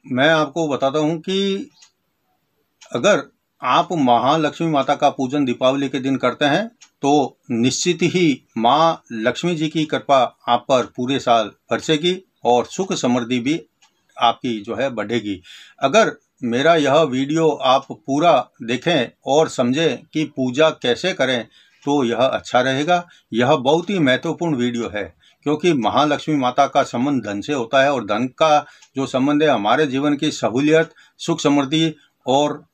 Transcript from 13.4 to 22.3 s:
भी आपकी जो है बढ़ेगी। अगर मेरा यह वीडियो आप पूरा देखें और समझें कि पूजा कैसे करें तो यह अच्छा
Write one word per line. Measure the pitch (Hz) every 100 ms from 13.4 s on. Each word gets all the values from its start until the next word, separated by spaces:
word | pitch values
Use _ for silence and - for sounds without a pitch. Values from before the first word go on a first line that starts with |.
भी | 120 165 - _ _ _ _ -
आपकी | 120 - 131 110
जो | 101
है | 110 135
बढ़ेगी। | 117 101 117 104 92 - - - _
अगर | 139 208 185 - _ _
मेरा | 120 120 151
यह | 165 139 147
वीडियो | 156 127 139 160 160
आप | - 165 180 -
पूरा | - - 139 170 151 - _
देखें | 113 120 170 165 117 _ 131
और | 143 143
समझें | - 123 135 160 120 -
कि | 151 147 -
पूजा | 127 123 156 -
कैसे | 127 117 180
करें | 175 131 123 110 _ _ _
तो | 143 143
यह | 120 113
अच्छा | 131